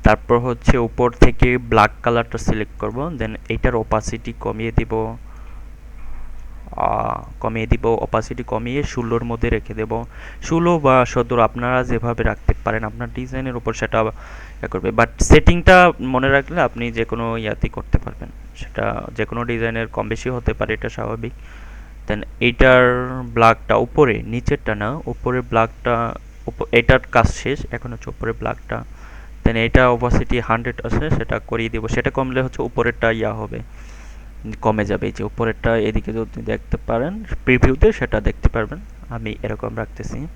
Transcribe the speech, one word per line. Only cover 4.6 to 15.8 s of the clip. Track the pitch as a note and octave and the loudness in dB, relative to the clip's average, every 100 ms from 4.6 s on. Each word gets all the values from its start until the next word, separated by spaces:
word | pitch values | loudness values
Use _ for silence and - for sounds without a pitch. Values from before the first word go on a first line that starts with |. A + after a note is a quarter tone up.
| A2+ | 0
দিব, | - A2+ A2 A2 A#2+ - - - - - - - - - - - - - - - - | 0 0 -4 -4 -8 -14 -16 -14 -14 -16 -16 -16 -12 -10 -8 -8 -10 -12 -14 -12 -2
আহ, | G1+ - A1+ - - - | -2 0 -4 -6 -10 -8
কমিয়ে | A2+ A2+ A2 | -6 -4 0
দিব, | A#2 A#2 | 0 2
অপাসিটি | A2+ A2+ A2 A2 B2 | 0 0 -2 -4 -8
কমিয়ে | A#2+ A2 A#2+ C3+ | -6 -4 -4 -4
ষোলোর | D3 - A#2 A#2 | -4 -4 -2 -2
মধ্যে | A#2 A#2 A#2+ | -2 -2 -2
রেখে | A2 - | -2 -4
দেব, | A2 A2 A2+ A#2+ - - - | -6 -4 -4 -6 -14 -14 -12
ষোলো | - E3 E3+ E3+ | -2 2 4 4
বা | C#3 B2+ | 6 4
সতেরো, | A#2+ B2+ A#2+ A#2+ | 4 0 0 2
আপনারা | A2 A#2+ A#2+ B2+ | 2 2 0 0
যেভাবে | B2 A#2+ A#2+ A#2 | 0 0 0 0
রাখতে | A2+ G#2+ - G#2 | -2 2 0 0
পারেন, | - A2 | -2 -2
আপনার | A2 A2+ A#2+ | -4 -6 -8
ডিজাইনের | B2 B2+ C3 C3 A#2+ | -8 -6 -6 -6 -4
উপর | A#2 | -4
সেটা | A2+ A2 A2+ | -4 0 2
ইয়ে | A2 - - - - - - | 0 -2 -14 -16 -16 -10 -6
করবে। | F#2+ G2+ | -2 0
But | A2 A#2 - | 2 0 2
সেটিংটা | - D3+ - F3 F3+ F#3 | 8 10 10 8 8 10